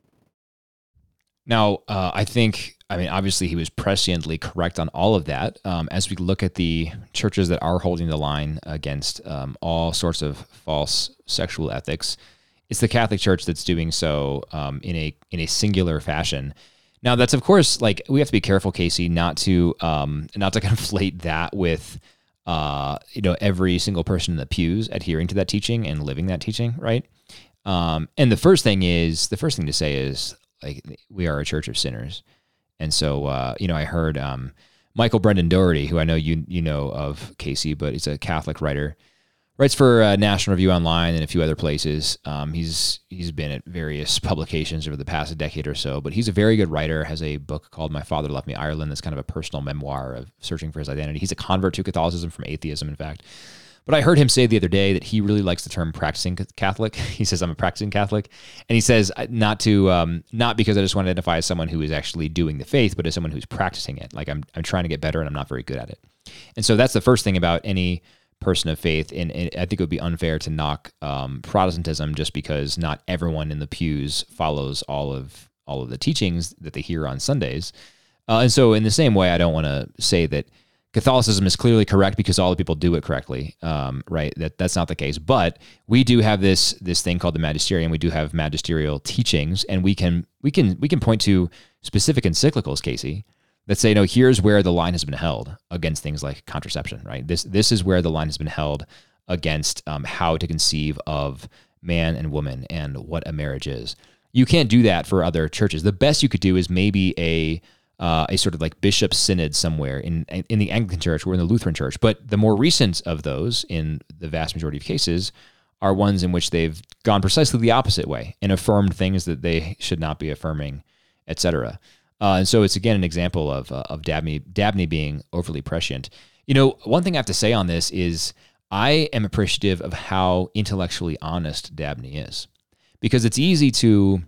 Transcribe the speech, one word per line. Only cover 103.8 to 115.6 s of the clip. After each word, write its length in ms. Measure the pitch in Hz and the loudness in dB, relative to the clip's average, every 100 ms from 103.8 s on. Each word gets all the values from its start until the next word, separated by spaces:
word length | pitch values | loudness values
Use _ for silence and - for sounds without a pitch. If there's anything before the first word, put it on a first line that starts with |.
| 57 - _ _ _ | -10 -14 _ _ _
You 140 | 123 127 | 2 4
can't 240 | 170 123 | 4 6
do 140 | 117 | 6
that 240 | 113 85 71 | 6 4 2
for 180 | 95 85 | 2 2
other 240 | 82 78 | 0 -2
churches. 340 | - 104 78 | 0 0 2
The 80 | 95 | 0
best 320 | 98 139 151 | 2 2 4
you 60 | 135 | 2
could 120 | - | 2
do 140 | 95 92 | 4 4
is 140 | 85 | 2
maybe 440 | 90 104 98 92 - | 2 2 4 2 0
a, 440 | 82 82 80 80 _ _ _ - | 0 0 0 -2 _ _ _ -6
uh, 300 | 85 80 78 | 0 0 0
a 80 | 95 | 0
sort 160 | 98 | 0
of, 80 | 82 | -2
like, 200 | 80 - | -6 0
bishop 320 | 101 - 98 | 2 4 2
synod 420 | - - 92 78 73 | 2 2 2 0 0
somewhere 420 | 85 78 67 67 | 0 -2 -4 -4
in, 280 | 80 82 - | -4 -4 -4
in 340 | 90 - 107 | -8 -2 0
the 100 | 104 | 2
Anglican 300 | 117 101 87 | 0 -2 -2
Church 260 | 87 78 92 | 0 0 0
or 80 | |
in 60 | 92 | 0
the 60 | 85 | 2
Lutheran 280 | 117 90 | 2 0
Church. 260 | 80 67 - | -2 -4 0
But 260 | 113 104 - | 0 0 0
the 100 | 104 | 2
more 180 | 107 104 | 4 4
recent 460 | 156 - 110 82 90 | 4 4 2 0 -4
of 180 | 78 | -4
those, 420 | 73 67 104 117 - | -2 -2 -2 -2 -2
in 320 | 85 78 76 - 78 | -2 -2 -4 -10 -12
the 80 | 82 | -6
vast 260 | 80 78 | -4 -4
majority 240 | 82 78 71 | -4 -6 -6
of 60 | |
cases, 480 | - 92 - 87 95 - - _ | -4 -2 0 0 -2 -10 -20 _